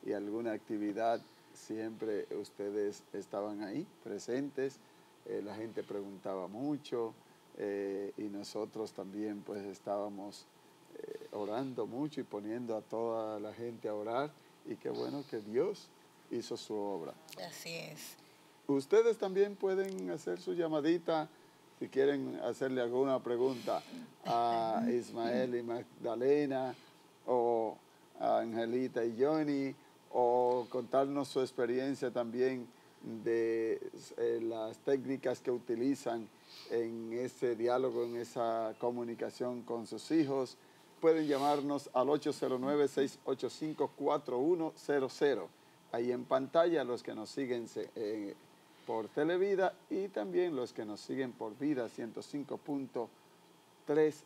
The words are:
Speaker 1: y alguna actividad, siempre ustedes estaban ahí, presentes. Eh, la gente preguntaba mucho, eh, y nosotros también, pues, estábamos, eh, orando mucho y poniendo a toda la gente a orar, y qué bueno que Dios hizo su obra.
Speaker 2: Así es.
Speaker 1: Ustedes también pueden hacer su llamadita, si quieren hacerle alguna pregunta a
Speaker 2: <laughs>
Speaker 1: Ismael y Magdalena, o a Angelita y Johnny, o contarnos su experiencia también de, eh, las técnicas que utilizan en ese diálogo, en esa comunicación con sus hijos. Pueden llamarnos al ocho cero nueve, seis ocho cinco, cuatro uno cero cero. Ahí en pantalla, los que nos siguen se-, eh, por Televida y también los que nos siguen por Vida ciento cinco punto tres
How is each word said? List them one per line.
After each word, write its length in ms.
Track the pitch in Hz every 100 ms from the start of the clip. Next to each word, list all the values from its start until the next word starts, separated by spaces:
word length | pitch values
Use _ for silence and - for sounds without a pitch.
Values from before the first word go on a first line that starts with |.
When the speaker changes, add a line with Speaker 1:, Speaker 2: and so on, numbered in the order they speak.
| -
Speaker 1:
y 60 |
alguna 400 | 104 101 110 117
actividad, 640 | 107 - 110 104 101 113 113 - - -
siempre 720 | - - 110 110 110 110 104 - -
ustedes 640 | 101 - 101 104 101 101 -
estaban 480 | 101 92 104 104 104
ahí, 240 | 104 120 196 -
presentes. 760 | - 101 - 123 143 135 135 - - - - -
Eh, 160 | - 101
la 120 | 101
gente 280 | 101 113 101
preguntaba 640 | - 101 98 98 101 95 90
mucho, 680 | 104 143 143 139 123 113 113 - - - -
eh, 560 | 104 101 98 98 101 -
y 60 |
nosotros 680 | 107 101 101 107 107 110 107
también, 480 | - 95 101 107 104
pues, 220 | - 104
estábamos, 800 | 101 92 - 101 104 101 101 101 - - - - - -
eh, 300 | - - -
orando 540 | 104 101 110 135 123 107
mucho 340 | 120 151 143
y 40 |
poniendo 520 | 120 104 104 117 120 110
a 60 |
toda 580 | 104 113 117 113 110 107
la 140 | 107
gente 340 | 104 120 113 110
a 60 |
orar, 360 | 104 104 120 147 151 - - -
y 100 | 113
qué 140 | -
bueno 340 | 120 123 139 139
que 80 | 117
Dios 480 | 107 113 175 196 - - - - -
hizo 280 | 120 110 120
su 160 | -
obra. 400 | 107 101 95 78 - - - 180
Speaker 2:
Así 260 | 160 165
es. 420 | 165 156 156 - - - - - - -
Speaker 1:
Ustedes 500 | 139 135 208 233 214
también 400 | 196 190 202 202
pueden 540 | 196 190 196 190 185
hacer 280 | 165 175 180
su 140 | 185
llamadita, 800 | 175 165 156 147 170 170 160 156 - - - - -
si 100 | 120
quieren 500 | 131 139 143 131 123
hacerle 420 | 120 117 131 127
alguna 400 | 117 123 135 131
pregunta 600 | 117 120 131 123 104 101 - 262 - - -
a 560 | 117 117 117 113 113
Speaker 2:
<laughs> 60 | 120
Speaker 1:
Ismael 640 | 120 107 113 117 123 127
y 80 | 120
Magdalena, 1120 | 117 120 - - 120 113 127 147 147 131 131 123 - - - - -
o 520 | 123 120 117 110 - - - - -
a 200 | 117 110
Angelita 640 | 113 113 117 123 131 127
y 140 | 117 113
Johnny, 560 | 139 156 151 143 135 - - - - 120
o 520 | 123 123 123 123 113
contarnos 560 | 127 113 131 139 143 135
su 140 | 139
experiencia 720 | 131 - 120 127 135 135 131
también 560 | 117 117 120 127 127 113 - - - 120 113
de, 560 | 110 117 113 113 113 101 - - - -
eh, 220 | 117 117
las 340 | 113 113 110 110
técnicas 600 | - 139 123 135 127 120
que 100 | -
utilizan 800 | 123 117 117 131 139 - 117 107 - - - -
en 420 | 117 117 117 113
ese 420 | 117 123 - 127 113
diálogo, 480 | 117 123 131 120
en 100 | 120 120
esa 580 | 117 - 113 113 113 110
comunicación 840 | 120 123 120 117 113 - 123 123
con 260 | 110 117 107
sus 240 | 110 -
hijos. 440 | 160 139 135 127 - - - - -
Pueden 260 | 165 160 156
llamarnos 640 | 135 143 147 139 143 -
al 140 | 127 127
ocho 220 | 147 151
cero 260 | 135 131 127
nueve, 260 | 131 147 139
seis 320 | 139 135 -
ocho 260 | - 131 123
cinco, 400 | - 156 151 139 -
cuatro 420 | 143 151 151 123
uno 340 | 143 180 160 -
cero 320 | - 143 131
cero. 380 | - 147 117 82 - - - -
Ahí 220 | 117 120
en 120 | 123
pantalla, 600 | 120 131 135 170 175 165
los 180 | 123 120
que 100 | -
nos 160 | 113 104
siguen 380 | - 135 120 110
se-, 240 | - 92 -
eh, 400 | 107 110 101 - - - - - -
por 220 | 113 107
Televida 680 | - 151 180 196 190 185 - -
y 160 | - 196
también 460 | 208 202 180 180
los 180 | 139 120
que 120 | -
nos 160 | 107 104
siguen 320 | - 131 131
por 260 | 117 110 104
Vida 300 | 143 135 113
ciento 340 | - 120 104
cinco 340 | 110 147 135 117
punto 540 | - 139 131 131 113 - - - - - - -
tres 380 | - 147 156 147